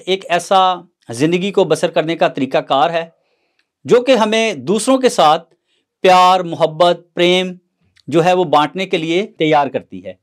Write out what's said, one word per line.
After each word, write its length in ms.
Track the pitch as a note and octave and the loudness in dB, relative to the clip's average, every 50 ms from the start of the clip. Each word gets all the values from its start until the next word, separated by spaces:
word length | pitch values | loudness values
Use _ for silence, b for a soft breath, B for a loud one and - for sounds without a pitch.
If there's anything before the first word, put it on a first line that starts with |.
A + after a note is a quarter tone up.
| - | -4
एक 180 | F3+ F#3+ G3 F#3+ | -4 -4 -4 -2
ऐसा 600 | - E3+ F3 E3 - G3 F#3 F#3 F#3 F3+ F3 F3 _ _ _ _ - | -4 -4 -4 -2 0 2 2 2 2 0 -4 -8 _ _ _ _ -14
ज़िंदगी 400 | A#2 A#2 D3 D#3+ F3 F3+ F#3 G3+ | -4 -2 0 0 0 -2 -2 -2
को 140 | F#3 G3+ F#3 | 0 0 0
बसर 220 | D3+ D#3 D3 - | 0 0 -2 -2
करने 280 | E3 - F3 D#3 D#3+ E3 | -2 -2 -2 -2 -2 -2
का 140 | D#3+ F3+ D#3+ | -2 -2 -2
तरीक़ाकार 640 | D#3+ - C3+ C3+ - D#3 D3 - C#3+ C3+ D3+ E3+ | -2 -4 -6 -2 -2 -4 -2 0 0 0 0 0
है 240 | E3 E3 E3+ E3+ _ _ _ _ _ _ _ _ _ _ _ _ _ _ _ | -2 -4 -8 -8 _ _ _ _ _ _ _ _ _ _ _ _ _ _ _
जो 160 | C3 G3 B3 | 2 2 2
कि 120 | B3 C4+ C4 | 4 2 2
हमें 520 | G#3 A3 G#3+ G#3+ A3+ A3+ A3 F#3 C3+ A#2 | 2 2 0 0 0 -2 -2 -4 -6 -4
दूसरों 320 | D3+ G3+ A3 - C4 C4+ | -4 -4 -2 0 0 0
के 120 | C4 B3+ A#3 | 2 0 0
साथ 300 | - - E3 D3+ D#3 E3+ - _ _ _ _ _ _ _ _ _ _ _ | 0 2 2 2 2 0 -4 _ _ _ _ _ _ _ _ _ _ _
प्यार, 420 | - F#3 F#3 F#3 F#3 F#3 F#3+ F#3 F3+ | 2 4 6 6 6 4 4 2 -2
मोहब्बत, 640 | E3+ D#3+ C#3 E3 D#3 D#3 D#3+ F3 F3 F3 E3+ - _ _ | -6 -2 -2 -2 -2 0 0 0 0 0 -2 -6 _ _
प्रेम 420 | F3 F3 F3 F#3 F#3 F#3 F#3 F3+ F3+ _ _ _ _ _ _ _ _ _ - | -2 0 2 2 0 -2 -4 -10 -14 _ _ _ _ _ _ _ _ _ -2
जो 120 | C3+ E3+ | -2 0
है 120 | D#3 F3+ F3+ | 2 2 2
वो 100 | F#3 F3+ | 0 0
बांटने 400 | D3 C#3+ D3 D3+ D3 C#3+ F#3 F#3+ | 2 2 2 2 0 -4 -8 -6
के 120 | F3+ G3 | -4 -4
लिए 260 | E3+ D#3+ D#3+ E3 F#3 G#3+ | -4 -4 -2 -2 -2 -4
तैयार 460 | A3 - - D#3+ D#3 D3+ D3 C#3+ B2+ | -6 -4 -4 0 2 2 2 0 -2
करती 300 | - A#2 - _ G2 F#2 | -4 -8 -10 _ -18 -18
है। 200 | F#2+ F#2+ F#2 _ | -16 -18 -18 _